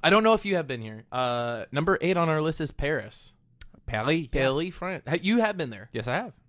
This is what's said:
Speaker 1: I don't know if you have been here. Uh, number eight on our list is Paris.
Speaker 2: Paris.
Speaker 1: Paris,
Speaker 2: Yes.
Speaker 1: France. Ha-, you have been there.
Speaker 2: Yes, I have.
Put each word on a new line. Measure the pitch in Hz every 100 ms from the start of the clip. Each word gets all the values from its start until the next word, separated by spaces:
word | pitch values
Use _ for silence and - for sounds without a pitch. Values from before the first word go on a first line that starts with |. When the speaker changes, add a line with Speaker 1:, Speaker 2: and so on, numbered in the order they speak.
Speaker 1:
I | 156
don't | 196
know | 220
if | 220 202
you | 185
have | 147
been | 127
here. | 110 110 -
Uh, | 127 127 120 120 120 -
number | 139 165 190
eight | 170 185
on | 165
our | 156
list | 156 160
is | 151
Paris. | - 143 151 104 - - _ _ _ - - -
Speaker 2:
Paris. | 110 117 160 147
Speaker 1:
Paris, | 143 135 135 175
Speaker 2:
Yes. | 170
Speaker 1:
France. | 180 180 -
Ha-, | 170
you | 180 233
have | 220 202
been | 147
there. | 107 107
Speaker 2:
Yes, | - 113
I | 135
have. | 233 -